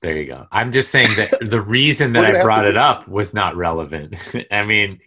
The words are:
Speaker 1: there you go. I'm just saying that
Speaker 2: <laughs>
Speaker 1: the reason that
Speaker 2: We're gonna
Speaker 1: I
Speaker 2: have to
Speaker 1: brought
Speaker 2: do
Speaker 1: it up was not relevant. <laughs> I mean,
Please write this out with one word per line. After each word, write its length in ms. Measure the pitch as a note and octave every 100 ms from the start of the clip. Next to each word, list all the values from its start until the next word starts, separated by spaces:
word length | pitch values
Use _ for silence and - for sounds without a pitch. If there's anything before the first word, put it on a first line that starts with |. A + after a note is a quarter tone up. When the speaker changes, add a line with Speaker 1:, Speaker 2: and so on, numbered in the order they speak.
Speaker 1:
there 160 | E2+ D#2
you 100 | C#2+
go. 220 | B1+ -
I'm 220 | G#2 B2
just 180 | B2 B2
saying 160 | C#3 A#2 G#2+
that 220 | G#2+ C4+
Speaker 2:
<laughs> 80 | A2+
Speaker 1:
the 120 | A2+
reason 520 | G2+ A#2+ C#3+ C#3 C#3 A#2
that 60 |
Speaker 2:
We're 40 | A2
gonna 80 | G#2
Speaker 1:
I 20 |
Speaker 2:
have 40 |
to 40 | A2
Speaker 1:
brought 160 | A2
Speaker 2:
do 60 | G#2
Speaker 1:
it 60 | G2+
up 300 | C#3+ A#2+ -
was 260 | G2 G2
not 220 | G#2 F#2 F2
relevant. 600 | F2 E2 D2+ D#2 D2+ G2 - B2
<laughs> 160 | -
I 140 | G#2 G#2
mean, 340 | G#2+ G2+ F#2